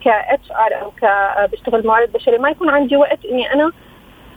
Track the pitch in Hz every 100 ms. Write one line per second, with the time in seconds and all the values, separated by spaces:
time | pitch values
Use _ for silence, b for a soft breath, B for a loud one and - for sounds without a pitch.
0 | 247 214 - 277 - - 220 - 208 -
1 | 220 202 196 - 202 220 - 226 220 220
2 | 240 233 - 233 277 320 320 285 254 277
3 | 285 302 - 247 233 277 320 - B B
4 | B B -